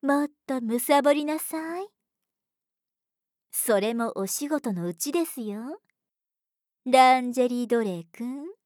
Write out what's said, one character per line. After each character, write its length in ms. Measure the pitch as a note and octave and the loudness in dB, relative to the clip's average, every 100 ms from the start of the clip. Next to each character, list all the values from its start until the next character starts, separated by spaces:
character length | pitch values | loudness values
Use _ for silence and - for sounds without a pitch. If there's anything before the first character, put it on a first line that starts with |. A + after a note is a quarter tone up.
も 220 | C4+ C#4+ | 2 0
っ 60 | D4 _ - | 0 _ -8
と 140 | C4 | -6
貪 520 | A#3 A#3+ - C#4+ C#4+ | -2 -4 4 4 6
り 120 | C#4+ D4 | 2 0
な 140 | D#4 | -4
さ 420 | - D#4+ D#4+ E4+ | -6 -8 -8 -8
い。 80 | G4+ _ _ _ _ _ _ _ _ _ _ _ _ _ _ _ _ | -10 _ _ _ _ _ _ _ _ _ _ _ _ _ _ _ _
そ 300 | - - G#3 | -8 0 2
れ 120 | G#3 | 2
も 240 | A#3 A3+ - | -2 -4 -4
お 100 | F#3+ | -6
仕 200 | - C#4+ | -6 -4
事 240 | D4 B3 | -4 -2
の 160 | F#3 F3 | -4 -4
う 60 | |
ち 180 | E3+ - | -6 -4
で 140 | E4+ E4 | -2 -4
す 160 | - | -6
よ。 400 | G#3+ G3+ A#3+ F4 _ _ _ _ _ _ _ _ _ _ - | -10 -10 -10 -14 _ _ _ _ _ _ _ _ _ _ 2
ラ 340 | B3+ B3+ B3+ | 6 8 6
ン 140 | B3 | 2
ジ 80 | B3 | 0
ェ 60 | B3 | 0
リ 160 | A#3+ A#3+ | 0 0
ー 20 | |
奴 160 | A#3 | 0
隷 220 | G#3+ F3 E3 | 0 -4 -10
く 180 | - | -12
ん。 220 | A#3+ C4+ D#4 G#4 | -10 -10 -12 -16